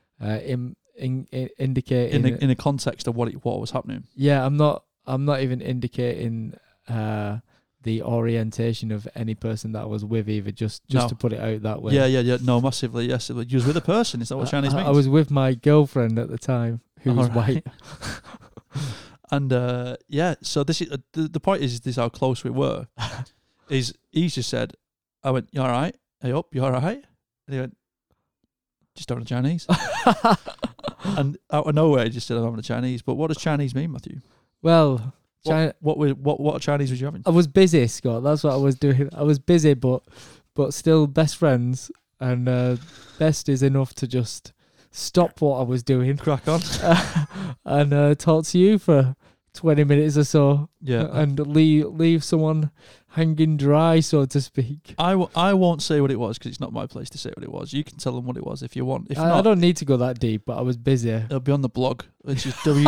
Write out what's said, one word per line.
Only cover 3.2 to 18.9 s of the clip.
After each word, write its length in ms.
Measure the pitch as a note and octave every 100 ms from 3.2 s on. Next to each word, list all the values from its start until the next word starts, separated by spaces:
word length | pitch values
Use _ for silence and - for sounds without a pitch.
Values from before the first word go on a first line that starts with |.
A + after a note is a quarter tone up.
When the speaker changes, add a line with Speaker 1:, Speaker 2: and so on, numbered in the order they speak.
| A#2
Speaker 2:
it, 140 | C3 A#2+
what 160 | G2+
was 100 | A2
happening. 320 | C3 G#2+ G2+ -
Speaker 1:
Yeah, 320 | - C#3+ C#3 C3
I'm 120 | D3
not, 260 | D3+ - _ _ -
I'm 160 | C3
not 160 | C#3+ C3+
even 220 | C3 B2+
indicating, 960 | B2+ B2+ B2 - B2 - A#2 A2+ A2 - _ _ -
uh, 480 | A2+ A2 G#2+ G#2 A2 - _ _ _
the 180 | A2+ A2+
orientation 880 | - A#2 A#2 A#2 A2 - A#2 A2+ A2+
of 160 | G#2 G#2+ -
any 200 | A2+ A2
person 360 | A2+ A2 A2
that 100 | G#2+
I 20 | G#2
was 180 | G#2+
with 240 | G#2 A2+ G#2
either, 220 | G#2+ G2+
just, 340 | G2 G#2+ - -
just 160 | C3 A#2+
Speaker 2:
No. 20 |
Speaker 1:
to 60 | A#2+
put 160 | A#2+
it 80 | G#2+
out 220 | G#2+ G#2+
that 200 | G#2+ G#2+
way. 120 | G#2+
Speaker 2:
Yeah, 140 | C#3 C3
yeah, 120 | C3
yeah. 160 | A#2+ B2
No, 160 | B2 A#2+
massively, 460 | C3 - B2 A#2+ B2
yes. 220 | B2+ -
You 60 | B2 A#2
was 120 | C3 B2
with 120 | E3
a 40 |
person, 400 | - G#3 A#3 A#2+
is 60 | A#2
that 80 | C3
what 100 | B2
Speaker 1:
I, 20 |
Speaker 2:
Chinese 220 | C#3+ C#3
Speaker 1:
I, 40 | C#3
Speaker 2:
means? 100 | D3
Speaker 1:
I 20 |
was 160 | C#3+ C3+
with 240 | D3 C#3
my 220 | C#3 C3
girlfriend 680 | B2 D3 D3+ C#3+ C3+ A#2 A2+
at 80 | A#2+
the 80 | A2+
time, 420 | - B2 A#2 A#2 _ _
who 100 | C3
was 160 | A#2+ B2
Speaker 2:
All 60 | A#2
right. 280 | A2 C3+
Speaker 1:
white. 40 | -
<laughs> 1120 | - - - - - - - - - _ - C#3+